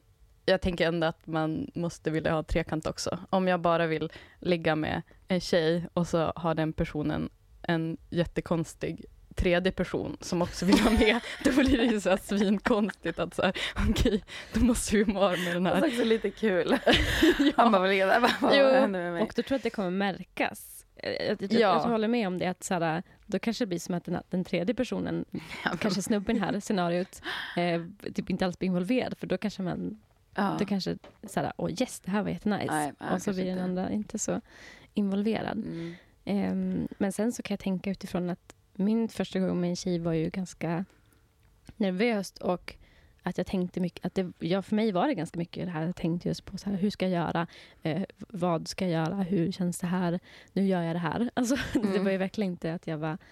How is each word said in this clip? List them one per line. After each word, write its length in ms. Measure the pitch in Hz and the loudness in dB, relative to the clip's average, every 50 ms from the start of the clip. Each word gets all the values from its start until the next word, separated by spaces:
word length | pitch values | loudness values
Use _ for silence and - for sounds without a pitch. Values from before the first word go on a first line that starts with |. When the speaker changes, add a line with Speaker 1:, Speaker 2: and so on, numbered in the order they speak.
| _ _ _ _ - _ _ _ - | _ _ _ _ -20 _ _ _ 0
Speaker 1:
jag 160 | - 185 185 | 0 2 2
tänker 260 | - 190 175 170 170 | 2 -2 0 2 2
ändå 200 | 165 175 170 160 | 2 2 2 0
att 200 | 160 - _ - | 0 -2 _ -8
man 440 | - 160 160 156 156 160 160 - - - | -4 -2 0 0 0 -2 -4 -4 -6 -6
måste 360 | - 170 170 - - - 160 | -4 -4 -4 -6 -4 -4 -2
vilja 220 | 156 160 151 165 165 | -2 0 0 0 0
ha 100 | 156 156 | 0 0
trekant 440 | - - 170 165 - 175 156 - | 0 0 0 0 0 -4 -4 -4
också. 320 | - - - - - - 175 185 - | -4 -6 -4 -4 -6 -6 -6 -4 0
Om 180 | - 190 185 | 0 2 2
jag 120 | 185 180 175 | 2 2 2
bara 280 | 165 175 165 165 170 | 4 2 4 4 2
vill 240 | 160 160 151 156 165 - - - - - - | 2 0 -2 -4 -6 -8 -12 -20 -20 -16 -6
ligga 360 | - 180 175 165 160 165 156 | 0 0 0 2 2 0 2
med 260 | 156 156 - - 165 - _ - - - | 2 0 -2 -2 -4 -6 _ -18 -14 -4
en 140 | - 190 175 | -2 -2 -2
tjej 460 | - - - 170 156 156 170 175 165 - - | 0 2 2 2 4 4 2 0 -2 -2 -2
och 140 | 180 170 | -2 0
så 260 | - - 165 156 - - | 2 2 0 0 0 -2
har 200 | - 175 165 160 | -2 -2 -2 0
den 180 | 160 160 156 160 | 0 -2 -2 -2
personen 560 | - 165 - - 151 147 151 151 - 160 - - _ _ _ - - | -4 -4 -4 -2 -4 -2 -2 -2 -2 -4 -6 -8 _ _ _ -20 -10
en 360 | - - 170 165 160 160 165 - - - | -2 0 0 0 0 -2 -6 -8 -8 -4
jättekonstig 960 | - 175 165 - - 160 - - 175 165 156 - - - - 151 165 - - - - - - - - | -2 -2 -2 0 -2 -6 -2 0 0 0 0 -4 -6 -6 -6 -6 -6 -6 -10 -18 -20 -20 -20 -12 -2
tredje 360 | - - 185 170 175 180 185 | 0 2 4 4 4 2 0
person 460 | - - 180 - - - - - - - | 0 0 -4 -2 -2 -4 -4 -4 -8 -10
som 200 | - - 190 170 | -6 -4 -2 0
också 240 | 175 - - - 175 | -2 -2 -2 0 4
vill 100 | 185 - - 220 | 6 6 6 6
vara 100 | 226 220 | 6 6
med, 260 | 226 240 208 - 240 - - | 6 6 6 4 2 0 -6
<laughs> 120 | - - - | -8 0 0
då 80 | 277 | 4
blir 260 | 254 285 254 269 277 | 4 6 6 6 4
det 60 | 226 233 | 4 4
ju 160 | 233 214 208 | 4 2 2
så 80 | - 185 | 2 2
här 80 | 190 | 2
svinkonstigt 1000 | 196 - - 202 202 220 190 214 185 - - 240 208 214 180 - - - 165 - - | 2 0 0 0 2 4 4 2 2 2 2 2 2 2 0 -4 -6 -6 -6 -4 -4
att 140 | 170 170 - | -4 -4 0
så 80 | - | 2
här, 160 | - 190 185 - - - - - 202 214 | 2 2 2 0 -6 -6 -2 0 2 2
okej, 340 | 214 - - 233 196 196 - - - - - - - | 4 4 4 4 4 2 -2 -4 -14 -16 -12 -4 0
då 60 | 220 | 4
måste 360 | 240 233 233 - - - 208 | 4 4 4 2 0 2 2
vi 80 | 202 214 | 2 4
vara 340 | 196 202 196 196 185 180 | 4 2 2 2 2 2
med 180 | 180 180 175 175 | 0 0 0 0
den 100 | 175 185 | 2 2
här. 160 | 175 - 190 | 2 4 4
Speaker 2:
Det 60 | 330 | 2
är 20 | 311 | 2
också 120 | 233 240 247 | 2 2 2
lite 280 | 226 226 220 - 202 | 2 2 2 0 -4
kul. 460 | - - - 220 190 180 - - 247 247 | -4 0 0 2 2 2 2 2 2 2
Speaker 1:
<laughs> 40 | - - 214 - - - - - - 320 - - | 4 4 4 4 4 2 4 4 6 6 6 6
Ja. 120 | 277 285 - | 4 4 6
Speaker 2:
Han 160 | - 233 233 | 6 6 6
bara, 100 | 214 185 | 6 6
"Vad 100 | 185 190 202 | 4 4 4
är 140 | 190 190 | 4 4
det? 120 | 190 196 233 | 4 4 4
Vad, 120 | 240 233 226 - | 4 4 2 2
vad 160 | - - - | 2 4 6
Speaker 1:
Jo. 80 | 277 277 | 6 6
Speaker 2:
händer 340 | 269 262 262 269 202 190 180 | 6 6 6 4 4 2 -2
med 140 | 175 175 175 | -2 -2 -2
mig?" 80 | 170 | -2
Speaker 3:
Och 120 | 220 - - | -2 -2 -2
då 60 | - | -4
tror 40 | - - | -2 -2
jag 60 | 269 | -2
att 60 | 262 - | -2 -2
det 60 | 233 | -4
kommer 200 | - - 196 175 | -4 -2 -4 -2
märkas. 960 | 180 196 196 202 170 - 180 _ - - 285 - - - - - - - - _ _ | 0 0 0 -2 -2 -6 -10 _ -4 -4 -4 -4 -4 -8 -16 -18 -18 -20 -20 _ _
Eh, 160 | - - - - - 82 | -8 -6 -6 -4 -4 -2
jag, 140 | - 208 - | -2 -2 -2
jag, 100 | 196 196 | -2 2
Speaker 1:
Ja. 60 | 214 226 | 4 6
Speaker 3:
jag 200 | 220 196 175 160 | 6 6 6 4
håller 280 | 147 - 233 214 220 | 4 2 2 2 2
med 200 | 220 240 240 214 | 2 2 2 0
om 100 | 180 185 | 0 -2
det, 80 | 175 165 | -2 -2
att 160 | 180 180 - - | -2 -2 -4 -4
så 100 | - 190 | -2 0
här, 300 | 170 165 165 156 170 - _ - _ - | 0 0 0 0 -2 -4 _ -18 _ -10
då 140 | - - 208 | -4 -4 -2
kanske 240 | - 233 214 - 202 | -2 -2 -2 -2 -2
det 40 | |
blir 120 | 185 175 170 | -2 -2 -4
som 160 | - - 180 | -4 -4 -4
att 100 | 175 - | -4 -2
den, 160 | - 175 - - - | -4 -4 -4 -4 -4
den 140 | - 185 175 | -4 -4 -2
tredje 320 | - - 170 175 196 233 | 0 -2 -2 0 0 0
personen 500 | - 254 - 196 185 180 - 165 170 - | -2 -2 -2 -2 -4 -4 -4 -4 -4 -6
Speaker 2:
<laughs> 360 | - - 160 - - - - - | -6 -8 -10 -10 -10 -10 -4 -2
Ja. 80 | - - 170 | -2 -2 0
Speaker 3:
kanske 220 | - 214 190 202 | 0 0 0 0
snubben 400 | 180 - 226 202 190 - 226 233 | 0 0 0 0 0 0 0 0
här, 180 | 196 - - 202 | 0 0 -2 -2
scenariot, 640 | - - 220 180 180 175 170 180 185 - - - - - - - - - - | -2 -2 0 0 2 2 0 0 -2 -4 -8 -14 -10 -10 -8 -8 -8 -6 -2
eh, 240 | 180 175 175 170 170 165 170 - - - - - | -2 0 0 0 -2 -4 -6 -12 -10 -10 -8 -6
typ 160 | 196 - - | -6 -4 -2
inte 160 | 185 175 190 | -2 0 0
alls 140 | 185 170 - | -2 -2 -2
blir 80 | - | -2
involverad, 500 | 185 180 175 180 185 254 247 - - - | 0 0 0 2 2 0 0 0 -2 -6
för 100 | - - | -6 -4
då 100 | 175 185 | -2 -2
kanske 240 | 185 - 208 - - | -2 -2 -4 -4 -4
man 380 | 185 175 156 - 175 180 214 - _ _ _ _ _ _ - | -4 -4 -4 -4 -6 -6 -8 -10 _ _ _ _ _ _ -2
Speaker 2:
Ja. 200 | 196 202 190 160 156 | 0 0 0 2 0
Speaker 3:
då 60 | 208 | 0
kanske 320 | 190 202 190 180 170 170 - - - - - - | 0 0 -2 -2 -4 -6 -6 -8 -20 -20 -18 -12
så 160 | - - 175 | -6 -4 -2
här, 140 | 143 - - | -2 -2 -4
"Åh, 140 | - 170 165 160 - | -4 -4 -4 -2 -2
yes, 180 | 254 - - - | -4 -4 -4 -12
det 120 | - 180 | -6 -4
här 100 | 190 214 190 | -2 -2 -2
var 60 | 175 | -2
jättenice." 360 | 165 175 - 208 208 - - - 156 | -4 -2 -2 -2 -2 -2 -2 -2 -2
Speaker 2:
Nej, 200 | 151 151 143 - - | -2 -2 -4 -6 -8
ja, 60 | - | -6
Speaker 3:
Och 160 | - 185 180 | -4 -4 -2
så 40 | - | -2
Speaker 2:
kanske 80 | 214 190 | -4 -4
Speaker 3:
blir 120 | 185 185 | -2 -2
den 60 | 185 185 | -4 -2
Speaker 2:
inte. 100 | 185 185 | -4 -4
Speaker 3:
andra 260 | 185 180 180 190 - | -2 -2 -2 -2 -2
inte 280 | 196 214 208 - - 214 | -4 -4 -6 -6 -6 -6
så 220 | - - 175 - - _ - - - - - - - - - | -4 -2 -4 -4 -6 _ -20 -20 -20 -20 -20 -20 -16 -8 -4
involverad. 640 | 214 202 196 196 202 208 226 214 - - - - | -2 0 0 0 0 0 0 -2 -2 -2 -4 -4
Speaker 2:
Mm. 380 | 214 - 170 165 165 165 170 170 - - _ _ _ - | -6 -6 -6 -8 -8 -8 -8 -10 -14 -20 _ _ _ -6
Speaker 3:
Ehm, 640 | - 202 196 190 185 185 190 185 185 185 175 - - - | -2 -2 0 0 0 -2 -2 -2 -2 -2 -4 -4 -6 -4
men 140 | - - 196 | -2 -2 -2
sen 200 | - - 214 240 | 0 -2 -2 -2
så 120 | 240 - - | -2 -6 -6
kan 100 | - 202 | -6 -6
jag 60 | - | -4
tänka 320 | - 196 190 180 - 202 | -2 -4 -4 -2 -4 -6
utifrån 380 | 185 - - - - 175 180 175 | -6 -6 -8 -6 -4 -4 -2 -2
att 260 | 175 - _ - - _ _ _ _ | -6 -8 _ -20 -20 _ _ _ _
min 340 | - 185 208 220 226 226 214 | -2 0 2 2 2 0 -2
första 300 | - - 190 - - 190 | -2 -4 -6 -2 -2 -2
gång 220 | 190 180 175 175 | 0 0 0 0
med 80 | 175 175 | 0 0
en 60 | 180 | -2
tjej 240 | - - 190 175 170 | -2 -2 -2 -2 0
var 140 | 170 170 160 | 0 0 0
ju 160 | 156 160 170 | 0 0 -2
ganska 560 | - 190 185 - - - - 160 170 165 190 - _ _ _ _ _ _ _ _ _ _ _ _ _ _ _ - - | -4 -6 -8 -8 -8 -6 -4 -4 -2 -4 -4 -8 _ _ _ _ _ _ _ _ _ _ _ _ _ _ _ -14 -4
nervöst, 600 | - 214 190 185 180 226 247 226 202 180 - - | -2 -2 0 0 2 0 2 0 0 -4 -6 -10
och 380 | - - - 180 175 - - - - - - _ _ _ _ _ _ - | -6 -2 -2 -2 -2 -4 -14 -18 -18 -20 -20 _ _ _ _ _ _ -8
att 140 | 180 180 | -6 -4
jag 100 | - 185 | -4 -4
tänkte 320 | - - 185 180 175 - 175 | -2 -2 -2 -2 -2 -2 -2
mycket, 260 | 185 170 - - - | -4 -4 -4 -6 -8
att 100 | 185 - | -4 -2
det, 160 | 196 185 170 - - | -2 -4 -4 -6 -6
ja, 220 | - 165 180 196 | -2 -2 -2 -2
för 140 | 185 - 220 | 0 0 0
mig 160 | 208 220 226 | 2 2 2
var 160 | 185 175 233 | 2 2 2
det 60 | 302 269 | 2 0
ganska 260 | 175 147 - - 170 | -2 -4 -6 -4 -6
mycket 260 | 170 - - 165 160 | -6 -6 -6 -8 -6
det 60 | 180 | -4
här, 140 | 175 156 160 | -4 -4 -4
jag 100 | 170 180 | -4 -4
tänkte 320 | - - 165 170 175 - | -2 -2 -2 -2 0 -2
just 180 | 170 165 - - | -4 -4 -4 -8
på 120 | - 196 | -12 -12
så 120 | 180 - 202 | -8 -6 -4
här, 80 | 202 | -2
"Hur 120 | 175 190 208 | 0 0 -2
ska 160 | - - 185 | 0 0 -2
jag 40 | 185 180 170 160 | 0 0 0 0
göra? 240 | 151 165 165 170 - - - - - - _ - | 0 0 -2 -2 -4 -8 -18 -20 -20 -14 _ -4
Eh, 180 | 165 143 175 196 - - | -2 -2 -2 -4 -6 -8
vad 500 | - - - - 175 175 180 170 160 165 | -18 -18 -12 -6 -2 0 0 0 0 -2
ska 200 | - - - 190 | -6 -6 -4 -2
jag 40 | 180 165 165 160 | 0 0 0 0
göra? 100 | 156 185 | 0 -2
Hur 360 | 196 190 165 190 170 170 185 | -2 -2 0 0 0 0 0
känns 280 | 185 - 185 175 170 - | 0 -2 -2 -2 -2 -2
det 80 | - | -2
här? 320 | 170 180 185 185 170 170 185 - - - - - - - | -2 0 0 0 0 -2 -4 -6 -10 -20 -20 -14 -6 -2
Nu 120 | 185 196 | 0 2
gör 140 | 196 185 175 | 2 2 2
jag 140 | 170 165 165 | 0 0 -2
det 40 | 175 | -2
här." 300 | 175 156 - - 233 254 | -2 -2 0 0 -2 -2
<laughs> 40 | - | 0
Alltså, 200 | 254 254 214 285 247 - - - | -2 0 0 0 -2 -2 -2 -2
det 60 | 269 | 0
Speaker 2:
Mm. 240 | 214 196 190 202 190 | 0 2 2 2 2
Speaker 3:
var 80 | 196 | 2
ju 60 | 190 | 0
verkligen 340 | 185 190 190 - 220 202 185 | 0 -2 -2 -2 -2 -2 -2
inte 220 | 175 - - 165 160 | -2 -4 -4 -6 -6
att 140 | 175 - | -4 -6
jag 100 | 170 160 | -6 -6
var, 200 | 147 156 156 156 - - - | -4 -4 -4 -6 -6 -10 -18